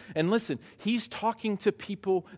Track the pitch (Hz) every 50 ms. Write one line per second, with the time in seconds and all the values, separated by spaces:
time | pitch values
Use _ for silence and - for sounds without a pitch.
0 | - - - 156 160 180 220 233 - - 139 120 - - - - - 208 240 233
1 | - - - - - 226 220 - - 214 208 190 - 214 - - - - 202 -
2 | - 196 185 180 - - -